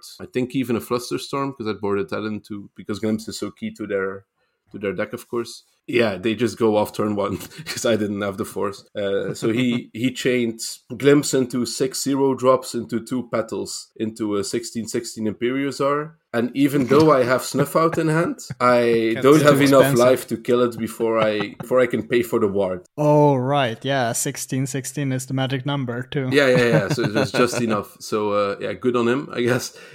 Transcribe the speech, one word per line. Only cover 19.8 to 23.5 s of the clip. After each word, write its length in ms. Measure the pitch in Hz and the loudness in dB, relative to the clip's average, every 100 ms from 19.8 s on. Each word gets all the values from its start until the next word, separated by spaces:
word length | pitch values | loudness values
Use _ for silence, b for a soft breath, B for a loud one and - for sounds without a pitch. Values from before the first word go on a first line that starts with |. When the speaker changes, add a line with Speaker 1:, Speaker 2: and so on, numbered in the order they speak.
| 135 | 8
Speaker 3:
Expensive. 140 | 123 123 | 6 6
Speaker 1:
life 200 | 127 - | 4 0
to 40 | 113 - | -6 0
kill 140 | 120 123 | 2 2
it 100 | 110 | -2
before 380 | 110 - 113 113 107 | -6 -2 0 2 2
I, 240 | 104 101 - | 0 -4 -8
before 160 | - 127 | 0 2
I 80 | 123 | 2
can 80 | 120 - | 0 0
pay 80 | 120 | 0
for 160 | 120 117 | 2 2
the 80 | - 98 | 2 2
ward. 240 | 95 180 - - | 0 -2 -8 0
Speaker 3:
Oh, 380 | 147 147 147 135 | 4 6 6 4
right. 440 | 127 | 0